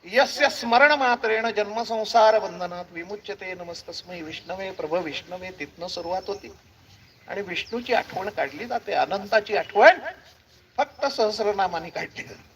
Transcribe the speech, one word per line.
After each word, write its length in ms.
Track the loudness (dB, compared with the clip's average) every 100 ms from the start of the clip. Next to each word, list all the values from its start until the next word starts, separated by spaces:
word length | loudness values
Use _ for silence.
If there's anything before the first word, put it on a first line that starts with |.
"यस्य 440 | 0 2 2 2 0
स्मरण 420 | 0 2 6 6
मात्रेण 540 | 6 2 2 0 0 0
जन्म 360 | -2 -2 -4
संसार 560 | -4 -4 2 6 8 6
बंधनात 460 | 2 -6 -8 -8 -12
विमुच्यते 640 | -12 -10 -12 -10 -10 -10
नमस्तस्मै 680 | -10 -10 -12 -12 -14 -12 -12
विष्णवे 500 | -10 -12 -10 -8 -8
प्रभ 240 | -8 -4
विष्णवे." 560 | -2 -4 -8 -10 -12 -12
तिथनं 360 | -12 -14 -10 -10
सुरुवात 360 | -8 -4 -4 -4
होती 260 | -10 -10 -20 _ _ _ -20 -20 _ -12
आणि 120 | -10
विष्णूची 520 | -6 -8 -6 -8 0
आठवण 340 | -2 -2 -6 -6
काढली 360 | -4 -4 -6
जाते, 280 | -6 -6 -2
अनंताची 640 | -2 0 -2 2 0 2 -4
आठवण 420 | 0 8 8 8 -2 -12 -20 _ _ _ _ -2
फक्त 300 | -2 0 -4
सहस्रनामाने 840 | 0 0 2 -2 0 0 -2 -8
काढली 320 | -10 -10 -12
जाते. 220 | -14 -16 -20